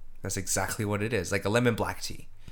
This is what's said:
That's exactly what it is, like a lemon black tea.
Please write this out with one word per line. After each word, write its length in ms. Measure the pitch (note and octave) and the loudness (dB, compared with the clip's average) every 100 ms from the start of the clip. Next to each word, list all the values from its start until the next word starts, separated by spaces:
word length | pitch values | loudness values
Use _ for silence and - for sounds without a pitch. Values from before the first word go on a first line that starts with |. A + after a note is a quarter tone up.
| - - | -8 -6
That's 140 | G2+ F#2+ | -4 -2
exactly 480 | - G2+ F#2+ - | 0 0 0 0
what 180 | G#2 G2+ | 0 0
it 100 | A2 | 2
is, 200 | A2 F2 | 0 2
like 120 | G2+ | 0
a 40 | G2 | 4
lemon 260 | A#2 B2 | 4 4
black 260 | G#2 F2+ - | 4 0 -2
tea. 260 | - - - - - | -4 -6 -8 -10 -6